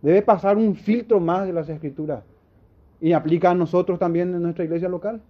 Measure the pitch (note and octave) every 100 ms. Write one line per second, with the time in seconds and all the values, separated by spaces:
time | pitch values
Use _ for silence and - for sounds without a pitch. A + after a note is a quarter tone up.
0 | C#3+ F#3 G#3 G3+ G3 G#3 A3 F#3 - A3+
1 | A3+ G#3+ E3 F3+ G3 E3+ D3+ D#3 D#3+ C3+
2 | D#3 C3 - _ _ _ _ _ _ _
3 | D#3+ E3 D#3 E3+ F3+ F3+ E3 F3+ F3 F3
4 | F3 E3+ F3+ F3+ E3+ E3+ E3 E3+ F3+ F3+
5 | G3+ A3+ -